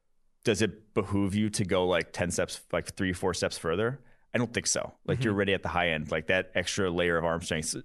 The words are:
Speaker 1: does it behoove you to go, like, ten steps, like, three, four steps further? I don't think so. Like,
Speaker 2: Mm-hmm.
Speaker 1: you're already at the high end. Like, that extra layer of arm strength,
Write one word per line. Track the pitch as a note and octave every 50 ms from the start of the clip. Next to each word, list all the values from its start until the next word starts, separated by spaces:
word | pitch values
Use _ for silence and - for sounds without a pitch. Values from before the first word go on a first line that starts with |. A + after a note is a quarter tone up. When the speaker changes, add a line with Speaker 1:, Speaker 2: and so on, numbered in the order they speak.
| _ _ _ _ _ _ _ _ -
Speaker 1:
does | B2 G#2+ F2
it | A2 G2 - - - _ -
behoove | A#2 G2 F#2+ G2+ G2+ G2+ G2 F#2
you | G#2 G#2+ G#2+
to | G#2 - G#2
go, | F2 F#2+ F2+ F2+
like, | F2+ F2+ E2+ D#2+ - -
ten | - F#2 F2 F2
steps, | - F2+ - - - - - -
like, | E2+ E2 - -
three, | - G2+ F#2 F2+
four | - - F#2 F2
steps | - G2+ F2+ -
further? | - - E2 E2 F#2+ A2 A#2+ C#3 - - - - _ _ _ -
I |
don't | A2+ A#2+ A#2 -
think | G2+ -
so. | - - - - - - _ -
Like, | - F#2+
Speaker 2:
Mm-hmm. | A#2 C3+
Speaker 1:
you're | A2+ G2+
already | G2 G2+ F#2+ G2
at | F2 -
the | E2+
high | D#2+ F2 F2 F2
end. | D#2+ D2+ D2 D2
Like, | E2 D#2+ D#2+
that | - F#2 F#2 F2+ - -
extra | F#2 F2 - - A2 G2 F#2
layer | E2+ F2 F2 F2 E2+
of | E2 D#2+
arm | E2+ E2 E2+
strength, | E2+ - F2 D#2+ D#2 - - -